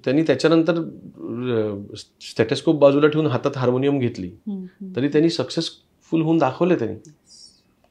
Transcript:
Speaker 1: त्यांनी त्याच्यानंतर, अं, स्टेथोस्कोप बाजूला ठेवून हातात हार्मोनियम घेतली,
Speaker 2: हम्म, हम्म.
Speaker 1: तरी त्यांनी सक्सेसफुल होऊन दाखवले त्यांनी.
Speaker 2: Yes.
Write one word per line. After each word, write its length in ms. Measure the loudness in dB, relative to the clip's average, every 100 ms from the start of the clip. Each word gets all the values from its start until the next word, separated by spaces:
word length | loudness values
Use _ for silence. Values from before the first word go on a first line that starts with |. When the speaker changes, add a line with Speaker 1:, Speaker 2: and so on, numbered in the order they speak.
Speaker 1:
त्यांनी 180 | -2 0
त्याच्यानंतर, 520 | 2 2 4 4 2 0
अं, 1080 | -4 -12 -20 -14 -10 -6 -2 -2 -2 -6 -10 -16
स्टेथोस्कोप 800 | -20 _ -8 -2 0 0 0 4
बाजूला 300 | 6 6 4
ठेवून 180 | 2 0
हातात 240 | -2 -4 -2
हार्मोनियम 420 | 0 0 0 0
घेतली, 280 | -2 -4 -10
Speaker 2:
हम्म, 360 | -12 -12 -10
हम्म. 300 | -12 -16 -10 -4
Speaker 1:
तरी 120 | 0
त्यांनी 220 | 2 2
सक्सेसफुल 920 | 0 -4 -6 -6 -10 _ _ _ -2
होऊन 160 | 0 2
दाखवले 360 | 0 0 0
त्यांनी. 200 | 0 -2
Speaker 2:
Yes. 160 | -8 -16 -20 _ -20 -20 _ _ _ _